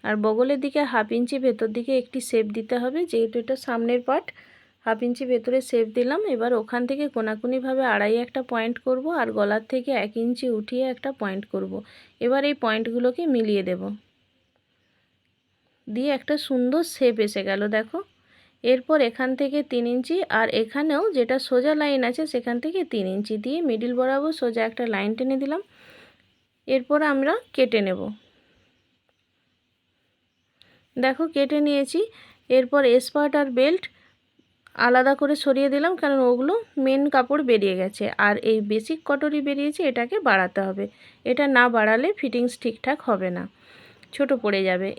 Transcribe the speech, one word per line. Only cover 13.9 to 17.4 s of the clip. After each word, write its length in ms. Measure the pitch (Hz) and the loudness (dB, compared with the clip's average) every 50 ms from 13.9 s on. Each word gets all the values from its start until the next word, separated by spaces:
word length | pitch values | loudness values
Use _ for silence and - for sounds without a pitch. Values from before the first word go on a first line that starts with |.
| 208 208 _ _ _ _ _ _ _ _ _ _ _ _ _ _ _ _ _ _ _ _ _ _ _ _ _ _ _ _ _ _ _ _ _ _ _ _ _ | -10 -12 _ _ _ _ _ _ _ _ _ _ _ _ _ _ _ _ _ _ _ _ _ _ _ _ _ _ _ _ _ _ _ _ _ _ _ _ _
দিয়ে 220 | - 208 240 262 294 | -8 -4 -2 0 0
একটা 240 | 277 262 - - 294 | -2 -2 -2 -2 -4
সুন্দর 440 | 294 - - 269 254 247 247 262 320 339 | -2 -2 -2 0 0 2 2 2 0 0
শেপ 320 | 339 - - 269 240 226 220 | -2 -2 2 2 2 2 2
এসে 220 | 214 208 208 202 | -2 -2 -2 -4